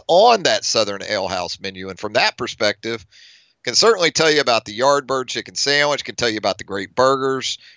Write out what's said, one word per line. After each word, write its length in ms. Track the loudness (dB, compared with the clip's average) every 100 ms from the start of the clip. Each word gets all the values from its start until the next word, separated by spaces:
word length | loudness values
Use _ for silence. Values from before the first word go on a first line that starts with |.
| 2
on 380 | 4 6 4
that 200 | 2 0
Southern 380 | 0 -2 -2 -4
Ale 260 | -4 -4 -2
House 300 | -4 -6 -8
menu. 300 | -10 -10 -12
And 80 | -10
from 160 | -4
that 220 | 0 0 -2
perspective, 680 | -8 -2 -2 -2 -6 -8 -10 -20 -20 _ _ _
can 100 | -4
certainly 360 | 2 4 4 0
tell 200 | 2 2
you 100 | 4
about 240 | 2 0
the 140 | -2 -2
Yardbird 480 | 2 2 0 -4 -4
chicken 300 | -8 -8 -4
sandwich, 480 | 0 2 2 0
can 100 | -6
tell 160 | -4 -2
you 80 | 0
about 200 | -2 -4
the 60 |
great 300 | -6 -10 -4
burgers, 640 | 2 2 2 -2 -4 -6 -8 -12